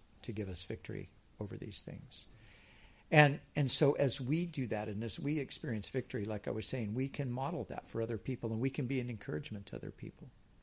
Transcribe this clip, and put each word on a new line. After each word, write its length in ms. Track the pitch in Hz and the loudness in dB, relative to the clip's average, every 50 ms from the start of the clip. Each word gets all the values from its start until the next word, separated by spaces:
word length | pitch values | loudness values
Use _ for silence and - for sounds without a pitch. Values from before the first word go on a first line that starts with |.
| - - - - - | -20 -20 -20 -14 -10
to 100 | - 104 | -6 -4
give 160 | 104 104 95 | -4 -4 -4
us 140 | 90 85 - | -4 -6 -6
victory 460 | - 117 - - - 107 101 98 - - - - - - - | -6 -8 -8 -8 -8 -8 -6 -8 -10 -12 -20 -20 -16 -10 -8
over 160 | 107 101 104 | -8 -6 -6
these 240 | 104 - - 101 - | -8 -8 -8 -8 -8
things. 480 | - - - - - - - - - - - - - - - - - - - - - - - - - - - | -8 -8 -10 -12 -12 -14 -14 -16 -16 -16 -20 -20 -20 -20 -20 -20 -20 -20 -20 -20 -20 -20 -20 -20 -4 4 10
And, 280 | 151 151 139 143 - - - - | 10 10 10 8 2 -6 -4 0
and 120 | 156 143 127 | 2 4 4
so 220 | - - 156 139 147 | 6 6 6 6 6
as 280 | - 143 131 - - | 6 4 2 2 0
we 260 | 131 120 151 165 175 | 0 2 2 2 0
do 220 | 170 151 135 127 107 | 0 -2 -2 -2 0
that 200 | 110 104 107 107 | 0 -2 -2 -2
and 140 | 101 104 113 | -2 -2 -4
as 160 | 113 - - | -4 -4 -2
we 220 | - 143 156 151 | -2 0 0 0
experience 500 | 135 - - - - 151 113 107 101 - | 0 -2 -6 -6 -4 -2 -2 -2 -2 -2
victory, 340 | - 131 120 - - 120 101 | -2 -4 -2 -2 -2 -2 -2
like 220 | 110 107 104 - | -2 -2 -2 -2
I 60 | - 110 | -2 -2
was 140 | 110 110 - | -2 -2 -2
saying, 260 | - 131 113 101 107 | -2 -2 0 0 0
we 140 | 127 135 135 | 0 -2 -2
can 220 | 135 - - 120 | -2 -2 -4 -2
model 360 | 120 127 131 151 175 143 107 - | -2 -2 -2 -2 -2 -4 -4 -4
that 200 | - - - - | -6 -8 -8 -4
for 120 | - 117 | -2 -2
other 180 | 113 113 120 107 | 0 0 -2 -2
people 340 | - - 127 - - 113 113 | -2 -2 -4 -2 0 -2 0
and 80 | 110 | 2
we 100 | 123 135 | 0 0
can 160 | 135 - 131 | 0 0 -2
be 140 | 120 139 131 | 0 0 0
an 100 | 120 123 | -2 -2
encouragement 560 | 120 101 - - 147 151 143 - 110 101 101 | -4 -6 -6 -4 -4 -4 -4 -4 -8 -10 -8
to 100 | - - | -8 -8
other 140 | - - - | -8 -6 -8
people. 380 | - - - - - - - 131 - - - - - - | -8 -8 -10 -12 -12 -12 -16 -18 -18 -20 -20 -20 -20 -20